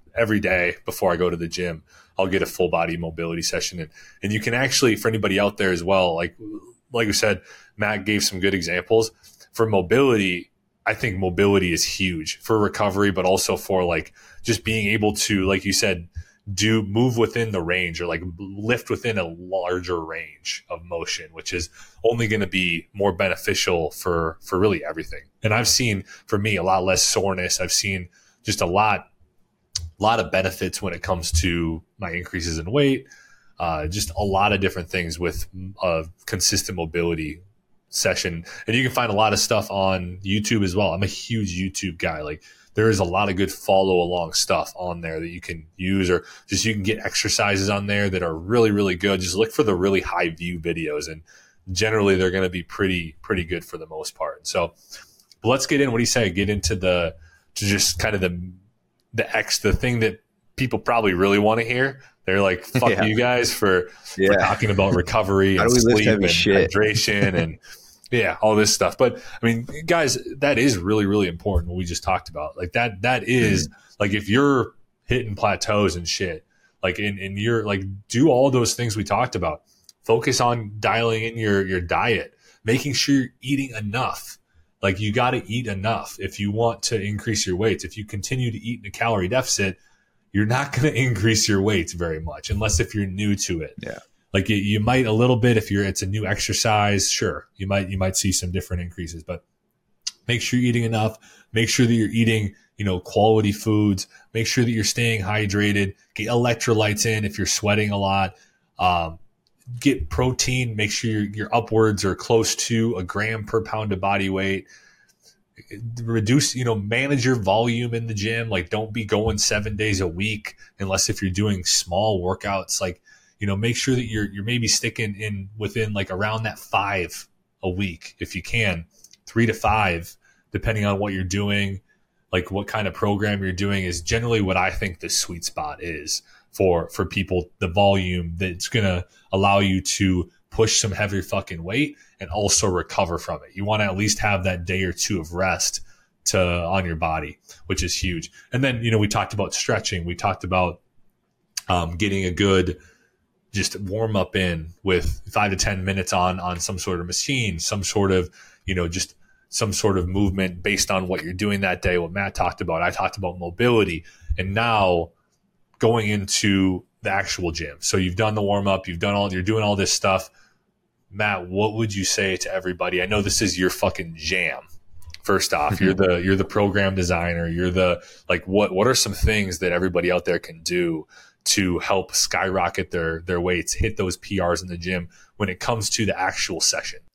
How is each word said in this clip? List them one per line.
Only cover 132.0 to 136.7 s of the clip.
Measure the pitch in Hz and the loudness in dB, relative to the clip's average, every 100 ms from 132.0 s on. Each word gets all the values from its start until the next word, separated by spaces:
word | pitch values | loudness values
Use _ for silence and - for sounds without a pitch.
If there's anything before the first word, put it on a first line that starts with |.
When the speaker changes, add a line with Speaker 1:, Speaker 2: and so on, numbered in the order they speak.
| _ _ _ | _ _ _
Speaker 1:
like, | 90 - | -4 -2
what | 95 101 | -4 -4
kind | 110 101 | -4 -4
of | |
program | - 104 104 104 101 | -2 0 2 0 0
you're | 95 | -2
doing | 90 101 98 92 | -2 0 0 -2
is | 87 | -4
generally | 85 113 120 113 | -2 -2 2 2
what | 95 92 | 2 2
I | 92 | 0
think | - 101 82 | 0 -4 -6
the | - | -4
sweet | - - 87 - | -4 -4 -6 -8
spot | - 78 - | -8 -8 -8
is | 85 76 76 - - - _ | -10 -8 -6 -8 -8 -20 _
for, | - 98 | 0 2